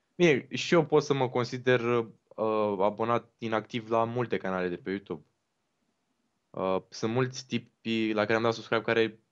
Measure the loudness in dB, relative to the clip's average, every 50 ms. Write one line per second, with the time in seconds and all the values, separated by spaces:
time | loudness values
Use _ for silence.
0 | _ _ _ 2 4 4 4 2 0 -6 -8 -6 -2 2 2 2 4 4 2 2
1 | 2 2 0 0 0 0 0 -2 -2 -2 -4 -4 2 2 2 4 4 2 0 0
2 | 0 -2 -10 _ _ _ -6 -4 -2 0 0 0 0 0 2 2 0 0 2 0
3 | -2 0 0 -2 -2 _ _ -10 -6 -2 -2 -2 -2 -4 -8 -8 -4 0 2 2
4 | 2 0 0 -4 -2 -2 -2 -4 -2 -4 -4 -2 -2 -4 -4 -6 -6 -6 -6 -6
5 | -6 -8 -12 -12 -12 _ _ _ _ _ _ _ _ _ _ _ _ _ _ _
6 | _ _ _ _ _ _ _ _ _ _ -8 -6 -4 -2 -2 -2 -4 _ -14 -8
7 | -6 -4 -2 -2 -2 -2 -4 -12 -12 -8 -8 -8 -8 _ _ _ -6 -4 -2 -2
8 | 0 0 0 0 2 2 2 2 2 0 0 -2 -4 -2 -2 -2 0 2 2 2
9 | 2 0 -2 -10 _ _